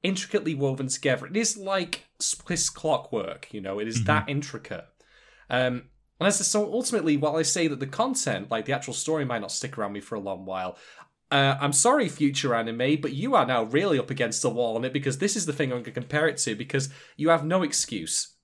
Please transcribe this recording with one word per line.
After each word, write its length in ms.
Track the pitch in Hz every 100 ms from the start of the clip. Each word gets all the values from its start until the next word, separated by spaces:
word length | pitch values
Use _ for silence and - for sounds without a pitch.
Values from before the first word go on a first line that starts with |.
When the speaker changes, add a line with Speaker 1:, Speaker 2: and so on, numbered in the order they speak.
Speaker 1:
intricately 540 | 180 190 - 202 160 143
woven 320 | 139 131 135
together. 400 | - 143 123 123
It 80 | 208
is 220 | 226 220
like 480 | 190 196 170 - - _
Swiss 500 | - - - 175 -
clockwork, 840 | - 156 131 - 113 87 87 -
you 60 | 107
know, 200 | 95 98
it 80 | 110
is 120 | 113
Speaker 2:
Mm-hmm. 60 | 101
Speaker 1:
that 240 | 151 -
intricate. 560 | 143 143 117 - 90 - _ _ _ _ _ _
Um, 400 | 123 127 123 - _ _ _
and 80 | 185
as 180 | 196 196
so 260 | 214 208
ultimately, 460 | 226 247 226 160 147
while 180 | 147 156
I 60 |
say 260 | 156 185 160
that 140 | 139
the 60 | 135
content, 600 | - 254 262 - 98 104
like, 160 | 110 110
the 80 |
actual 200 | 131 -
story, 320 | - - 160 135
might 160 | 117
not 100 | 98
stick 260 | - 131 123
around 140 | 101
me 80 | 101
for 160 | - 110
a 60 |
long 240 | 98 95 95
while, 320 | 92 92 - - - - _ _
uh, 260 | 143 135 135
I'm 140 | 143
sorry, 340 | 143 240 285 196
future 460 | - 143 139 139 117
anime, 460 | 113 117 131 151
but 120 | 143
you 220 | 135 226 240
are 100 | 123
now 180 | 123
really 360 | 110 135 196 143
up 100 | 120
against 320 | 135 117 110
the 80 | 127
wall 280 | 113 120 113
on 80 | 127
it, 80 |
because 240 | 139 135 135
this 180 | 202 208
is 100 | 165
the 80 |
thing 200 | 143 139
I'm 80 | 123
gonna 100 | 117
compare 360 | - 123 151 160
it 100 | 143
to, 180 | - 107
because 340 | 120 139 135 - - -
you 100 | 151
have 140 | 165
no 180 | 151 185
excuse. 760 | 170 - - 104 80 - - _